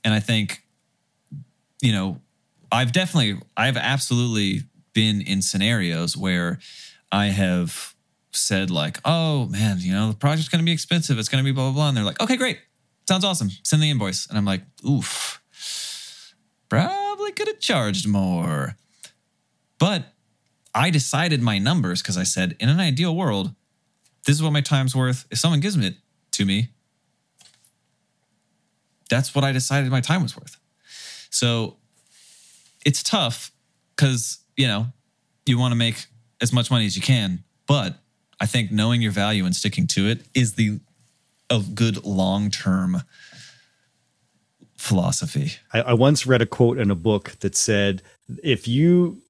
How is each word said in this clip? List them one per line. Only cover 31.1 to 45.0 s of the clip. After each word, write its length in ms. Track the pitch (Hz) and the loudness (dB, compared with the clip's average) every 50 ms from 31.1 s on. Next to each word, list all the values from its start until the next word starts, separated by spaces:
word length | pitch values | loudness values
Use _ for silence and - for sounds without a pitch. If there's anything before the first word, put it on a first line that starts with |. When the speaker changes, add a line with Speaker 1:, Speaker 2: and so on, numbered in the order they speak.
| - - - _ | -18 -20 -16 _
Speaker 1:
So 480 | - - 123 120 117 117 110 - - _ _ _ _ _ _ _ _ _ - - - - - - - - _ _ _ _ - | -2 0 0 2 0 0 -2 -4 -8 _ _ _ _ _ _ _ _ _ -20 -20 -20 -20 -20 -20 -20 -20 _ _ _ _ 0
it's 180 | 147 139 - | 0 0 0
tough 480 | - - - 202 147 117 123 - - - _ _ _ _ _ _ _ _ _ | -2 0 0 0 0 -2 -4 -6 -10 -14 _ _ _ _ _ _ _ _ _
'cause, 420 | - 147 135 127 117 110 - - - _ _ _ | 2 2 2 2 0 -2 -6 -8 -10 _ _ _
you 100 | - 135 123 | 0 0 0
know, 240 | 104 101 113 123 - _ _ _ _ _ _ _ _ _ _ | 2 0 -2 -4 -6 _ _ _ _ _ _ _ _ _ _
you 120 | - 127 120 | 0 2 2
wanna 160 | 127 123 120 | 2 2 2
make 320 | 117 117 117 113 - - _ _ _ _ _ _ _ | 2 0 0 -2 -4 -12 _ _ _ _ _ _ _
as 120 | 120 117 | -2 0
much 180 | 123 123 113 - | 0 0 0 2
money 160 | 131 117 107 | 2 2 2
as 80 | 98 87 | 0 -2
you 60 | 95 | -2
can, 400 | 90 - 131 117 104 92 90 85 - _ _ _ _ | 2 2 2 2 2 -2 -4 -4 -8 _ _ _ _
but 320 | - 143 139 101 104 - - _ _ _ _ _ _ _ _ | 0 0 2 0 -4 -6 -10 _ _ _ _ _ _ _ _
I 60 | 101 | -4
think 240 | 104 - 123 110 90 | -2 0 -2 -2 0
knowing 320 | 107 107 107 117 120 120 | 0 0 2 2 2 2
your 100 | 113 107 | 0 0
value 320 | 92 101 101 107 107 101 92 | 0 0 0 0 0 0 0
and 100 | 90 90 | 0 -2
sticking 320 | - - 101 - - - - | -2 -2 -2 0 0 -2 0
to 180 | - 98 98 104 | 0 0 2 0
it 160 | 117 - - _ _ | 0 -2 -6 _ _
is 180 | 131 123 107 - | 0 0 2 2
the, 260 | - 110 107 107 - _ _ _ _ _ _ _ _ _ _ _ _ _ _ | 0 0 0 0 -4 _ _ _ _ _ _ _ _ _ _ _ _ _ _
a 80 | 123 117 | 0 0
good 460 | 98 98 107 104 120 110 98 98 - | 0 -2 0 0 2 2 2 -2 -4
long-term 1000 | 101 98 95 95 92 95 101 104 104 - - - 95 92 95 92 92 90 90 - _ _ - - - - - - - - _ _ _ _ _ _ _ _ _ _ _ _ _ _ _ _ _ _ _ _ _ - _ _ | -2 0 2 2 2 2 0 0 -2 -4 -2 0 0 0 2 2 0 -2 -2 -4 _ _ -20 -20 -20 -20 -20 -20 -20 -20 _ _ _ _ _ _ _ _ _ _ _ _ _ _ _ _ _ _ _ _ _ -20 _ _
philosophy. 760 | - - - - 92 | -8 -2 0 2 2